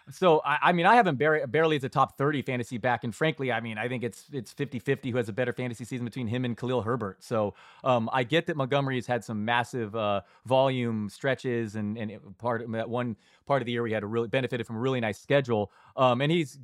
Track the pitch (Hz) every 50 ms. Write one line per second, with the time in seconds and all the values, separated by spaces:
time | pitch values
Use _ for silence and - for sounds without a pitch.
0 | _ - 139 - 190 180 160 156 - 135 147 147 135 156 180 175 170 190 226 247
1 | 226 180 147 117 147 156 156 156 143 135 110 151 165 160 156 147 139 127 - 151
2 | 135 123 - - 139 147 151 139 117 - 131 123 117 - 127 117 98 127 120 113
3 | - 120 104 - 156 160 156 - 139 127 117 113 113 117 110 107 110 123 127 123
4 | 113 117 - - - - 143 139 104 - - - 143 - - 120 - - 139 131
5 | - 131 113 127 117 110 104 110 127 123 117 - 127 123 120 - 123 - 139 123
6 | 123 117 - 135 127 104 113 127 127 123 117 - - 120 127 120 101 107 123 123
7 | 110 98 92 - - - 123 113 107 101 - - - - - - - 135 127 120
8 | 113 113 - 135 127 107 151 170 170 - 170 151 135 123 139 143 139 135 131 127
9 | 110 - 123 120 - - 117 104 104 110 120 120 120 - - 127 113 104 98 113
10 | 107 104 101 98 - _ _ _ - 113 127 131 135 135 131 127 120 117 113 107
11 | 104 101 - - - 139 131 - - 131 120 117 117 107 95 110 107 104 107 117
12 | 110 107 104 - - 101 95 - 110 120 117 113 120 120 110 113 110 123 117 123
13 | 123 123 107 - _ _ _ _ _ - 143 135 123 117 120 117 120 113 110 107
14 | 104 101 113 117 117 110 - 135 127 120 131 123 113 - 117 110 120 135 131 127
15 | 113 110 98 - - - 139 143 139 120 117 104 104 - _ _ - - - -
16 | 131 127 123 120 139 147 165 180 160 131 - 139